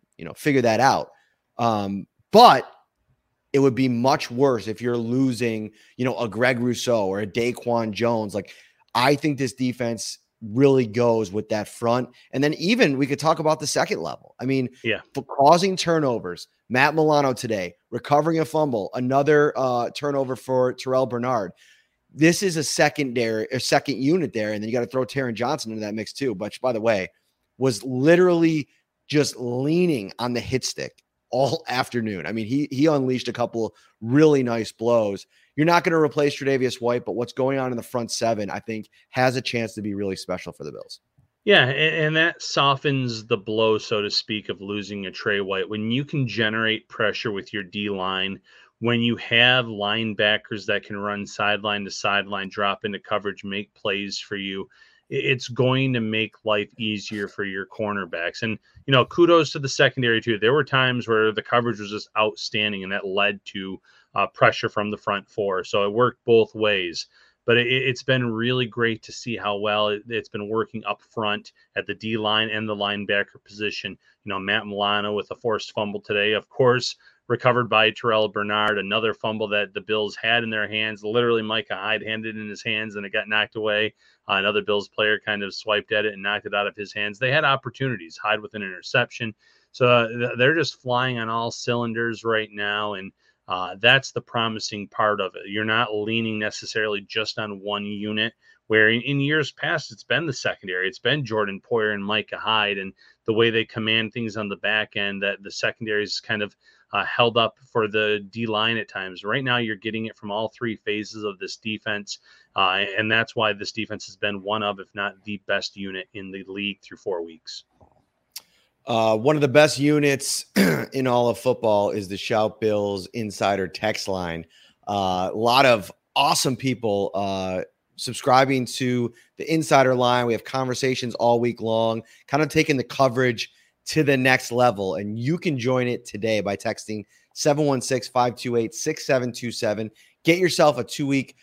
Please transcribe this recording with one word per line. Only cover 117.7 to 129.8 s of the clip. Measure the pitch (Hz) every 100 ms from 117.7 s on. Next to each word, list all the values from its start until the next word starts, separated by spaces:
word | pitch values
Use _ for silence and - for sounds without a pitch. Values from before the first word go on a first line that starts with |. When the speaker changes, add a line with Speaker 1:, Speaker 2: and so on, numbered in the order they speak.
| _ _ _ _ _ _ - - _ _ _
Speaker 1:
Uh, | - 113 110 110
one | 131 151
of |
the | 143
best | 147 151 127
units | 147 151 143 139 - - -
<clears throat> | - 185 143 113
in | 135 127
all | 123 120
of | 110
football | 127 120 113 104 101
is | 107 92
the | 98
Shout | - 110 107 -
Bills | 110 104 101 98 87
Insider | 120 107 - 101 98 90
text | - 107 107 -
line. | 95 87 82 - _ _ _ -
Uh, | 101 95 92 92
a | 104
lot | 117 127 135
of | 113 87 - _ -
awesome | 143 165 147 117
people, | 135 110 113 101 98
uh, | 95 98 95 92 92 - _ _
subscribing | - - - 135 127 135 131
to | 120 - 127 123 117 - _ -
the | -
Insider | 160 147 139